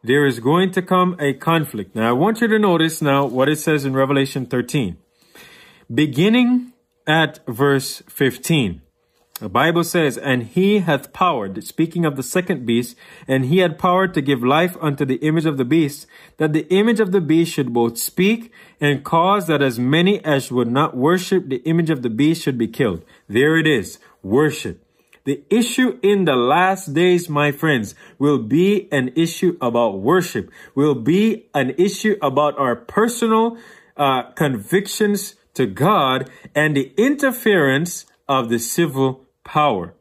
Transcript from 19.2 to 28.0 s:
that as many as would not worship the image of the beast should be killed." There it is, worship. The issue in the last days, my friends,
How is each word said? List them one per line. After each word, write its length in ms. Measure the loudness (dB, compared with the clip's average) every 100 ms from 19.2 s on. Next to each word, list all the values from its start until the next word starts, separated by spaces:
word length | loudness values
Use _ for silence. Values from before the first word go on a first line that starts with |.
| 2 0 0
that 120 | 0
as 180 | 0 0
many 460 | 0 2 2 0
as 260 | 0 -2 0
would 200 | -2 0
not 260 | 0 -2 0
worship 540 | 0 0 0 -2 -2
the 120 | -6 0
image 220 | 0 0
of 100 | -2
the 80 | -2
beast 320 | 0 2 2
should 140 | -2 -2
be 120 | -4
killed." 360 | 0 -2 -2 -10 -20 _
There 300 | 0 2 2
it 80 | 2
is, 320 | 0 -2 -14 _ _
worship. 640 | -2 2 2 -2 -10 -12 _ _ _ _
The 200 | -6 -6 _
issue 480 | 0 0 0 0 2
in 220 | 0 2
the 100 | 2
last 600 | 2 2 2 2 0 -4
days, 340 | 0 2 2 0
my 240 | 0 0
friends, 420 | 0 0 0 -2 -12